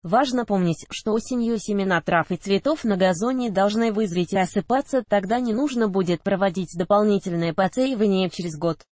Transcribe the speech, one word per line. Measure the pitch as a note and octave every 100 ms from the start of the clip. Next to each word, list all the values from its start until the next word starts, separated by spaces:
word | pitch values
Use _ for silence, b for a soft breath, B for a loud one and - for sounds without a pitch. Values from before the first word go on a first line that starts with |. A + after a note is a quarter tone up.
Важно | E3+ A3 C#4 B3
помнить, | A#3 G3+ F3+ D#3+ -
что | - -
осенью | A3 - B3 A#3 A3+
семена | - G3+ F#3+ F3
трав | - E3+ D#3+
и | F3+
цветов | - G3 C#4 D#4
на | A3+ G3
газоне | F#3 E3+ A3+ C4 A#3+
должны | F#3+ G3+ G#3 A#3
вызреть | G#3 A3 E3+ F3
и | F#3+
осыпаться, | F3+ G#3 - B3+ C#4 C4+ A3
тогда | G3+ G3 A#3+
не | B3
нужно | A3 D4 B3 A3
будет | F#3+ F3 E3+
проводить | - G3 G3 F3+ F3+ E3+
дополнительное | F3+ G#3 G#3+ G3+ - F3 E3+
подсеивание | D#3+ F#3+ - C4 B3+ G#3 F#3+ F#3
через | - F3 D3+
год. | E3+ D#3+ -